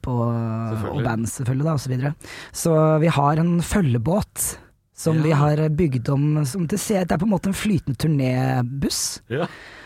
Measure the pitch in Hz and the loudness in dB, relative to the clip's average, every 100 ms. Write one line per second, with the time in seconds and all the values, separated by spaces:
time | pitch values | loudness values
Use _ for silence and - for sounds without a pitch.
0 | - 120 117 117 117 113 113 110 107 147 | -4 -2 0 0 -2 -4 -4 -4 -4 -2
1 | 123 113 113 - 127 131 156 151 131 127 | -2 -2 -4 -4 -2 0 0 0 -2 -2
2 | 139 160 - - - - 170 156 156 156 | -2 -4 -12 -18 -14 -4 2 4 4 4
3 | 151 147 143 156 170 170 160 214 160 117 | 4 4 2 2 2 2 2 2 2 2
4 | 113 202 - - - - - _ _ - | 2 0 -2 -6 -6 -8 -18 _ _ -4
5 | - 160 151 151 147 151 156 156 175 127 | 0 2 2 4 4 4 2 2 2 0
6 | 117 139 147 151 147 190 165 208 - 202 | 0 0 2 2 0 -2 -2 -2 0 -2
7 | 175 190 208 190 196 190 214 180 - 127 | 0 0 2 0 0 -2 0 0 0 -2
8 | 156 147 127 127 131 131 123 139 143 - | 0 2 2 0 0 0 -2 -2 -4 -2
9 | - - _ 123 170 - - - | -6 -8 _ -4 -4 -8 -20 -20